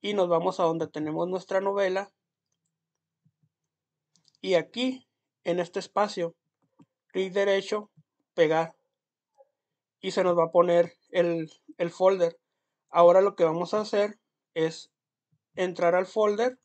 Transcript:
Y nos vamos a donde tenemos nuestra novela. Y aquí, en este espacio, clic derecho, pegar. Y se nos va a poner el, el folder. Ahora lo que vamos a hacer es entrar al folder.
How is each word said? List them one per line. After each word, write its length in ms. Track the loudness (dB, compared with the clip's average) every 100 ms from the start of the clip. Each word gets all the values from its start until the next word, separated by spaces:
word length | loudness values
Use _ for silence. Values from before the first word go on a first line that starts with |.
Y 120 | -4
nos 140 | -2 0
vamos 320 | 0 -2 -2
a 40 |
donde 240 | -2 -2 -6
tenemos 400 | -6 -8 -6 -6
nuestra 320 | -6 -4 -4
novela. 500 | -2 -2 -2 -4 -8 _ _ _ _ _ _ _ _ _ _ _ _ _ _ _ _ _ _ _ _ _ _ _
Y 140 | 0 0
aquí, 520 | 0 -4 -4 -6 _ _ _ _ -4
en 140 | -4
este 200 | -4 -8
espacio, 560 | -6 -4 -4 -2 -8 -8 _ _ _ _ _ _ _
clic 240 | -6 -4
derecho, 600 | -2 0 0 -2 -8 -8 _ _ _ _
pegar. 420 | 0 2 2 -2 _ _ _ _ _ _ _ _ _ _ _ _ _
Y 100 | -8
se 120 | -2
nos 140 | 0 2
va 80 | 2
a 60 |
poner 420 | 4 4 4 2 _ _
el, 380 | -2 0 0 -6 _ _ -6
el 140 | -6
folder. 480 | 2 2 2 -2 -4 _ _ _ _ _
Ahora 320 | 6 6 8
lo 140 | 4 2
que 100 | 0
vamos 280 | 0 -2
a 80 | -4
hacer 380 | -2 -2 -2 -4 _ _ _
es 380 | -4 -4 -4 -20 _ _ _ _ _ _ -4
entrar 400 | -4 0 2 2
al 100 | 0
folder. 540 | 0 0 0 -4 -4